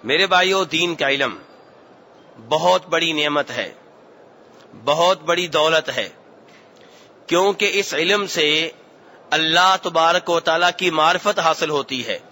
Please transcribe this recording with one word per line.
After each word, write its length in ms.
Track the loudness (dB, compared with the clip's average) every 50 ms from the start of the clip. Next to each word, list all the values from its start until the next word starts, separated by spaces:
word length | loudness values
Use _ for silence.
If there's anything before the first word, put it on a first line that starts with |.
| -2
میرے 220 | -2 0 0 2
بھائیو، 380 | 2 2 2 2 2 0 0 -2
دین 300 | -2 -2 -2 -2 -2 -2
کا 140 | -2 -2 -2
علم 280 | 0 0 -2 -4 -4 -10 -18 -20 -20 -20 -20 -20 -20 -20 -20 -20 -20 -20 -20 -20 -20 -20 -20 -20 -20 -20 -6 -2
بہت 380 | -2 0 2 2 2 2 0
بڑی 260 | -2 -2 -2 0 0
نعمت 380 | -2 -2 -2 0 0 -2 -2 -4
ہے، 220 | -6 -8 -8 -8 -12 -18 -20 -20 -20 -20 -20 -20 -20 -20 -20 -20 -20 -20 -20 -20 -20 -20 -20 -20 -20 -8 -4
بہت 380 | -2 0 2 2 2 2 0
بڑی 240 | 0 -2 -2 -2 -2
دولت 420 | -2 0 2 2 4 2 0 0 -2
ہے، 200 | -6 -6 -6 -8 -12 -20 -20 -20 -20 -20 -20 -20 -20 -20 -20 -20 -20 -20 -20 -20 -20 -20 -20 -20 -20 -20 -6
کیونکہ 440 | 0 0 2 2 2 0 0 -2 -2 0
اس 200 | -2 -4 -2 -4
علم 320 | -2 0 0 0 0 0
سے 440 | -4 -2 -2 0 0 0 0 -2 -4 -8 -16 -20 -20 -20 -20 -20 -20 -20 -20 -6 -2
اللہ 460 | -2 0 0 2 2 4 4 4 2 2
تبارک 480 | -2 -2 0 2 2 4 2 0 0 0
و 100 | -2 0
تعالیٰ 300 | 0 0 0 2 2 0 0
کی 140 | 0 -2 -2
معرفت 480 | 0 2 2 2 2 2 0 -2 -2 0
حاصل 320 | 0 0 0 0 -2 -2
ہوتی 360 | -2 -4 -4 -4 -8 -8 -6
ہے۔ 120 | -6 -8 -10 -10 -18